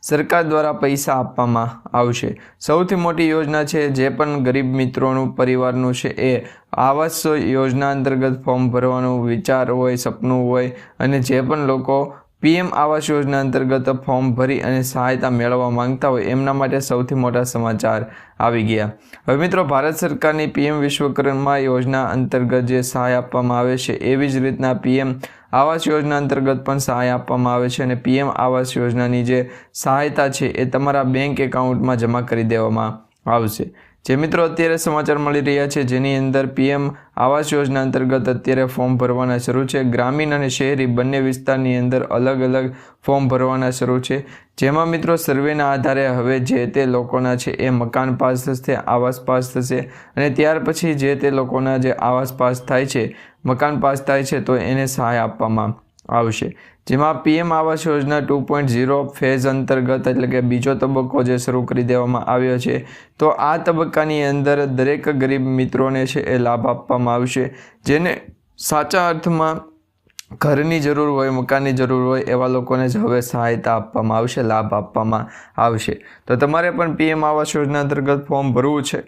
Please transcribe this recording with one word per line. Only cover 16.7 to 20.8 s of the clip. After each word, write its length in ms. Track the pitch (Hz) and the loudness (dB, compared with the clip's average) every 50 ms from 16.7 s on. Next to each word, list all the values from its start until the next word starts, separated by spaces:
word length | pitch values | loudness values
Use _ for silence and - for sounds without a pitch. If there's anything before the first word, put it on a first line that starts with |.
| 127 139 | 0 -2
સૌથી 340 | 131 - 135 123 123 123 143 | -2 0 0 -2 0 0 0
મોટા 280 | 135 123 123 120 120 123 | 0 0 2 2 0 -2
સમાચાર 600 | 123 - 117 117 113 113 107 - 117 110 107 107 - - - - - _ _ | 0 -2 -2 -2 0 -2 0 0 0 0 0 -4 -6 -12 -20 -20 -20 _ _
આવી 220 | 110 117 120 117 110 | 0 2 2 2 0
ગયા. 280 | 107 110 107 107 107 107 - - - - - _ - | 2 0 0 0 -2 -6 -10 -18 -20 -20 -12 _ 0
હવે 80 | 131 | 0
મિત્રો, 280 | 139 160 180 185 190 185 | 2 2 0 2 0 0
ભારત 300 | 139 143 135 135 151 156 | 2 0 0 0 0 -2
સરકારની 520 | 156 - 170 147 131 - 156 151 156 151 | -2 -2 -2 -2 0 0 0 0 2 -2
પી 180 | 147 - - 143 | -2 0 0 0
એમ 140 | 147 151 151 | 0 0 0